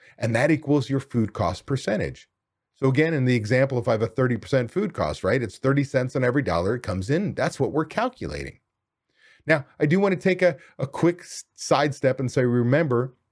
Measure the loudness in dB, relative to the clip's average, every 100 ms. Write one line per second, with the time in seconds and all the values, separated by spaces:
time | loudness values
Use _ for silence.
0 | -20 -6 -2 2 2 2 2 0 0 -4
1 | -2 -2 0 0 -2 -4 -4 -4 -2 -2
2 | -4 -8 -18 _ _ _ _ -2 0 2
3 | 2 2 2 0 2 2 2 0 0 0
4 | 0 0 0 -2 -2 -2 -2 -4 -4 -2
5 | -4 -2 0 0 -2 -4 0 0 0 -2
6 | -2 0 0 2 0 0 0 -2 -4 -6
7 | -2 -2 -2 -2 -4 -2 -2 -2 -4 -2
8 | -4 -4 -10 -8 -10 -14 _ _ _ _
9 | _ _ _ _ 0 0 -2 -2 2 4
10 | 2 2 0 2 2 0 -8 -8 -8 0
11 | 0 0 -6 -18 -18 -10 0 2 0 0
12 | -2 0 -2 0 2 2 2 2 2 0
13 | -2 -8 _